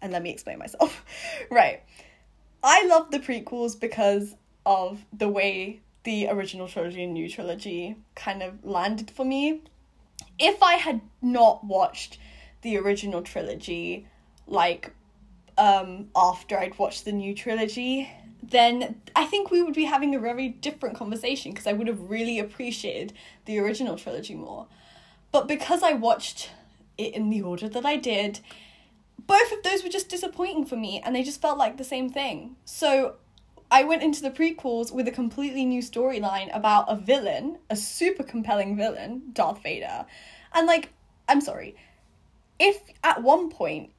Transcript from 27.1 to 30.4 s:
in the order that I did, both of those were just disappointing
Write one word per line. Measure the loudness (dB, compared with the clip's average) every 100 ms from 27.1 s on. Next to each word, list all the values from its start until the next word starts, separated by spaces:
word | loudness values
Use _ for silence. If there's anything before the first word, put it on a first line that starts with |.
in | -2 -2
the | -2
order | -2 -6 -6
that | -4 -2
I | -2
did, | 0 -2 -2 -6 -16 -20 -20 _ _ _ _ -14
both | 4 6 6
of | 2
those | -2 -2
were | -2
just | -6 -6
disappointing | -8 -8 -4